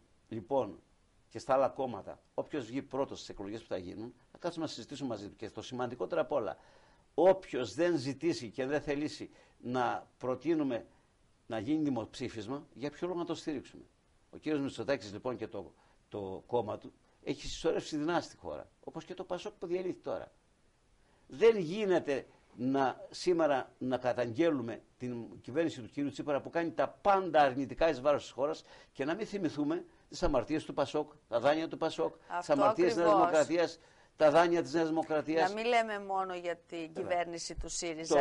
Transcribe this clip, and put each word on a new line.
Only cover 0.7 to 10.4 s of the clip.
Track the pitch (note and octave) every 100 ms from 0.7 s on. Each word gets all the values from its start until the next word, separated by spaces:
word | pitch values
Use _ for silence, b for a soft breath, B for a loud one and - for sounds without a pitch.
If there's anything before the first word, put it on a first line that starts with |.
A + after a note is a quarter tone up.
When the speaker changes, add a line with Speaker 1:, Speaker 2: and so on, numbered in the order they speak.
| - _ _ _ _ _
Speaker 1:
και | A2+
στα | -
άλλα | C3+ C3
κόμματα, | - C#3 G2 F2+ - _
όποιος | - C#3 D#3 A2
βγει | C3+
πρώτος | C3+ C3 C3+ G2
στις | -
εκλογές | F#2+ G2 A2
που | -
θα | F#2
γίνουν, | F2+ F2+ A#2 - _
θα | -
κάτσουμε | - E3 C#4+
να |
συζητήσουμε | - G#3+ C3+ C3
μαζί | G#2+ G2+
του. | -
Και | G#2
το | -
σημαντικότερο | G#2 B2 B2 B2+ - E3
απ' | D3+
όλα, | D3 G2+ - b b b b _
όποιος | - F3+ F#3 - C3+ A#2+
δεν | G2 F3 D#3+
ζητήσει | C3 C3 E3 D#3 A#2
και | A2 C3
δεν | D3
θελήσει | D3+ C#3+ D3+ - G2+ b b b
να | A#2+ B2 A#2+ G2+ - _
προτείνουμε | B2+ B2+